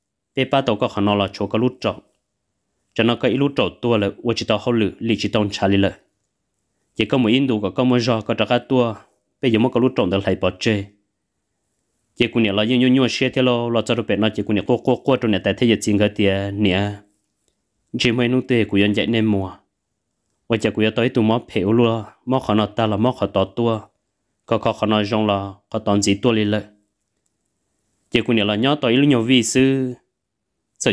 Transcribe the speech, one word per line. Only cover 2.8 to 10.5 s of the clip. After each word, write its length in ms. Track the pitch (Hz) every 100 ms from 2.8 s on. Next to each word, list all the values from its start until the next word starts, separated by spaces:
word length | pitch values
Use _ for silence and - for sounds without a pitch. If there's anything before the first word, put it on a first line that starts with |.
| _
Cho 100 | -
nó 120 | 113 117
có 120 | 127
ít 80 | 123
lút 160 | 143 139
trọ 120 | 95 -
tua 140 | 120 113
là, 140 | 101 -
ua 100 | 120 113
chỉ 100 | -
tao 100 | 107
hậu 140 | 123
lử, 200 | 117 101 -
lì 160 | 113 104
chỉ 100 | 101
tao 180 | 110 104
trả 180 | - 98
lì 80 | 98
lợ. 160 | 98 - _ _ _ _ _ _ _ _ _ -
Giờ 80 | 110
có 100 | 139
một 100 | 110
in 180 | 127 135
đồ 140 | 110
có, 100 | 98
có 140 | 113
một 140 | 127 123
giò, 220 | 117 113
có 140 | 107
cho 120 | 113 104
cá 120 | 123
tua. 360 | - 131 117 101 - _ _ _
Bây 80 | 135
giờ 80 | 107
mới 120 | 127
có 80 | 120
lút 120 | 123 -
trọ 100 | 95
được 120 | 98
lại 100 | 98
bỏ 160 | 92 92